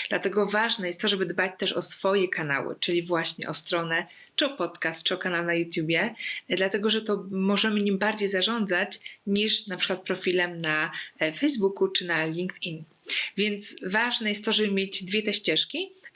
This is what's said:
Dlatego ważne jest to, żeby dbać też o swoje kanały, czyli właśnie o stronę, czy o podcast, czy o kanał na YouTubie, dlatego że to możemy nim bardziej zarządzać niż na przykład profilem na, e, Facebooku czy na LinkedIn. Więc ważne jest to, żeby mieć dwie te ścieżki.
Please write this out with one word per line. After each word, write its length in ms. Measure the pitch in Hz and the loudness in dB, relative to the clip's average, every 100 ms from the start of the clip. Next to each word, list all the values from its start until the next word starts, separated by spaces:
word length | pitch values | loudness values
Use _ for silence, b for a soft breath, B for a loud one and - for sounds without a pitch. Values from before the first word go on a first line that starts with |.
| B | B
Dlatego 380 | 190 190 196 196 | 0 0 2 2
ważne 400 | 208 226 220 180 | 2 2 0 -2
jest 140 | 175 | 0
to, 80 | 214 | 0
żeby 180 | 196 180 | 2 0
dbać 260 | 170 190 185 | 0 -2 -2
też 140 | 185 | -2
o 100 | - | 0
swoje 460 | 175 - 196 202 180 | 0 2 2 4 2
kanały, 460 | - 156 139 - - | 0 0 0 -2 -2
czyli 220 | - 175 | 0 0
właśnie 460 | 170 170 165 - - | 2 0 0 -2 -4
o 60 | |
stronę, 520 | 151 - 175 165 165 B B B - | -4 0 0 0 0 B B B 0
czy 100 | 285 | 0
o 100 | - | 0
podcast, 480 | 170 - 165 165 | -4 -2 -4 -2
czy 100 | - | -2
o 40 | 180 | 0
kanał 260 | 185 170 | 0 0
na 100 | 170 | 2
YouTubie, 600 | 170 170 170 160 165 214 220 B B - | 2 0 -2 0 2 0 -2 B B -2
dlatego 420 | 180 190 214 214 | 0 2 2 2
że 120 | 214 | 0
to 220 | 220 202 185 | 0 -2 -2
możemy 500 | 190 190 196 220 208 | 0 2 2 2 2
nim 180 | 202 190 | 2 2
bardziej 300 | 208 214 196 | 2 0 0
zarządzać 920 | 190 185 233 202 180 202 - - - - | 2 0 0 0 0 0 -4 -10 -8 0
niż 400 | 202 214 - - | 2 2 0 -2
na 100 | 180 | -4
przykład 260 | - 185 | -2 -2
profilem 560 | - 180 185 180 175 170 | -2 -2 0 2 0 -2
na, 340 | 156 156 160 B B - | -2 0 0 B B -2
e, 140 | 156 | -2
Facebooku 560 | 156 294 262 190 196 190 | 2 0 2 2 2 0
czy 180 | 190 180 | 2 0
na 200 | 160 160 | 0 0
LinkedIn. 580 | 165 185 - 170 160 156 _ B B B - | -2 -4 -6 -10 -10 -14 _ B B B 0
Więc 400 | 208 202 208 - 180 | 0 -2 -6 -6 -2
ważne 420 | 208 240 233 214 | 0 0 0 -2
jest 160 | 208 | -2
to, 80 | 220 | 0
żeby 200 | 208 214 | 2 2
mieć 320 | 196 196 - | 2 0 -4
dwie 180 | 180 208 | -2 -2
te 100 | 214 | 0
ścieżki. 600 | 202 - 160 - 302 381 B B | 0 2 0 0 -4 -8 B B